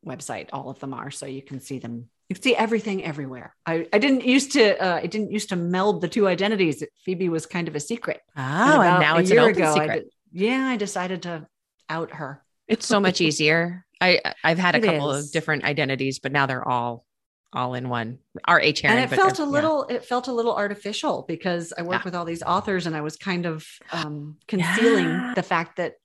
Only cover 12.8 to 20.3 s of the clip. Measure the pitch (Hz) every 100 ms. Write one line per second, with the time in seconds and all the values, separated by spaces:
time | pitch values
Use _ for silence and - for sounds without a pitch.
12.8 | - 208 190 180 165 151 151 160 170 180
13.8 | _ _ 180 180 - - 156 170 180 202
14.8 | 220 156 143 139 143 165 156 151 - 147
15.8 | 139 135 135 131 135 143 135 127 - 123
16.8 | 120 117 _ _ _ _ _ - 127 127
17.8 | 127 120 113 123 _ - - 170 151 -
18.8 | - 226 254 262 381 381 294 285 311 302
19.8 | - 247 - 247 254